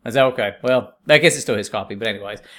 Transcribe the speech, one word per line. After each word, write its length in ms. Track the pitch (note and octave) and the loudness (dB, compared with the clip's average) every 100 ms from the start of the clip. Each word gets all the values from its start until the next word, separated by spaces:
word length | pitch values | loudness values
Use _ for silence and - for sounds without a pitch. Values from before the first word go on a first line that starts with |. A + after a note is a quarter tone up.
Is 100 | A#2 | -2
that 100 | B2+ | 2
okay? 320 | C3 B2+ G#2 - | 2 2 -4 -2
Well, 340 | B2 B2+ G2+ _ - | 0 0 -2 _ 2
I 100 | D3+ | 4
guess 160 | D#3+ | 4
it's 80 | C#3+ | 2
still 140 | - G#2+ | -2 -4
his 120 | G2 | -4
copy, 260 | G#2+ G2 | -8 -8
but 140 | G2+ A2+ | -8 -6
anyways. 320 | G2+ G2+ G#2 - | -6 -10 -16 -18